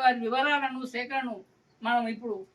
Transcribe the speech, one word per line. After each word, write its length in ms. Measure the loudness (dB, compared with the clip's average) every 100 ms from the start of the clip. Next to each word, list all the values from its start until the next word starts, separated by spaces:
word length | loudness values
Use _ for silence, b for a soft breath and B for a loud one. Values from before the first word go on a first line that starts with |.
వారి 140 | 4 4 2
వివరాలను 560 | 2 4 2 0 -4 -6
సేకరణను 420 | -6 -4 -4 -4 -8 -14 _ _ _
మనం 220 | 0 2 0
ఇప్పుడు 220 | -4 -6 -8 -8